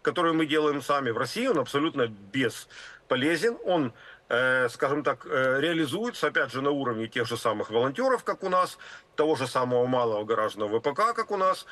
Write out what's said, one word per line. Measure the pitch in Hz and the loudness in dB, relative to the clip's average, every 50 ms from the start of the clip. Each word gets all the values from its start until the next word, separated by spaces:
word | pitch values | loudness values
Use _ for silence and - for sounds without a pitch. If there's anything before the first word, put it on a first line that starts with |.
который | _ 151 123 175 175 165 160 | _ -2 0 2 2 2 2
мы | 160 160 | 2 0
делаем | 139 151 156 151 151 143 143 | 2 2 2 2 2 0 0
сами | 131 - 143 143 135 120 | 0 0 0 0 0 -2
в | 110 | -2
России, | 113 131 127 - 208 247 | -2 -4 -4 -4 -4 0
он | 269 208 147 | 0 0 0
абсолютно | 123 - - 143 151 160 - 139 120 117 107 98 101 98 - | 0 0 -2 0 0 0 0 0 -2 -2 -2 -12 -16 -6 -2
бесполезен. | 135 131 110 - - - - - - - - - - _ _ 135 127 131 156 170 156 202 233 233 - - | 0 0 0 -2 -4 -14 -16 -18 -20 -18 -20 -20 -20 _ _ 0 2 2 2 2 2 2 0 -2 -2 -2
Он, | - 180 165 139 117 - - - - - - _ _ | 0 2 2 2 0 -4 -10 -20 -20 -20 -20 _ _
э, | - 120 127 127 127 131 127 117 | 0 2 4 4 4 2 2 0
скажем | - - 151 135 147 147 131 | 0 -2 -2 0 0 0 0
так, | 147 135 - - | -2 -2 -2 -6
э, | 175 156 131 131 131 127 135 | -4 -2 0 2 2 2 2
реализуется, | 143 170 170 165 160 135 143 196 226 240 226 - - | 2 0 2 0 0 -2 -2 -4 -4 -6 -4 -2 -4
опять | 147 143 165 147 127 | 0 0 0 -2 0
же, | 117 131 | -4 -2
на | 135 143 | 0 0
уровне | 147 139 135 123 113 110 113 | 0 0 -2 -2 -2 -4 -6
тех | 113 - 123 113 | -4 -4 -4 -4
же | 113 120 | -2 -4
самых | 113 - 117 107 107 98 - | -2 -2 -2 0 0 -4 0
волонтеров, | 107 120 123 135 135 - 254 262 254 233 - | 0 2 2 2 0 0 0 2 0 0 0
как | - 190 - 190 | -4 -4 -4 -2
у | 190 | 0
нас, | 180 180 180 160 - - - - - - - _ _ | 2 2 2 0 -4 -14 -18 -20 -20 -20 -20 _ _
того | - 151 156 156 | 0 2 2 2
же | 123 135 | 2 0
самого | 120 - 131 127 123 123 120 123 | -2 0 0 0 2 4 2 4
малого | 123 127 123 120 113 107 104 107 | 4 2 2 2 2 0 -2 0
гаражного | 104 113 107 107 104 95 101 107 101 107 | 0 0 0 0 -2 -2 -2 -2 0 0
В | 113 | 0
П | - - - | 0 0 0
К, | - 208 233 240 | 2 0 0 0
как | 226 220 - | -2 -4 -4
у | 208 | 0
нас. | 196 190 185 - - - - | 2 2 2 2 0 -6 -14